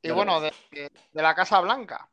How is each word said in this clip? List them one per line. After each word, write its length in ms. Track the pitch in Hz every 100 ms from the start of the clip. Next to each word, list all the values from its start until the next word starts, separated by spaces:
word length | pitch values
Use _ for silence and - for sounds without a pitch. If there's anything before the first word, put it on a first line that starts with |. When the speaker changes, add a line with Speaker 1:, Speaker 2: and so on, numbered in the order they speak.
Speaker 1:
Y 40 | 160
Speaker 2:
Veremos. 80 | 170
Speaker 1:
bueno, 240 | 202 165
de, 120 | 151 - _
de, 200 | 147 143 _ _
de 100 | 156
la 120 | 160
Casa 260 | 160 175 196
Blanca. 480 | 180 262 208 185 -